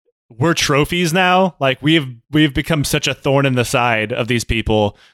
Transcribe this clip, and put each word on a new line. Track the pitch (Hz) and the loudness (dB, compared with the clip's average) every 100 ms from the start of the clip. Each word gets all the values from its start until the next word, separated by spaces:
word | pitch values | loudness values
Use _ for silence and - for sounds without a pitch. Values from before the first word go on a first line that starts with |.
| _ _ _ | _ _ _
we're | 113 160 | -2 0
trophies | 160 - 143 151 175 170 | 0 0 0 0 -2 0
now. | 180 180 185 190 - | 0 2 2 0 0
Like, | 135 131 | -2 0
we've, | 147 160 131 117 _ | 0 0 -2 -12 _
we've | 151 156 | 2 2
become | 135 - 156 | 0 -2 -2
such | 135 151 - | 0 -2 -4
a | |
thorn | 131 143 139 | -4 0 2
in | 139 123 | 2 0
the | |
side | 113 131 120 110 107 | 0 0 0 0 -2
of | 123 117 | -4 -2
these | 120 | -2
people | - 113 107 110 104 - _ | -2 -4 0 0 0 -4 _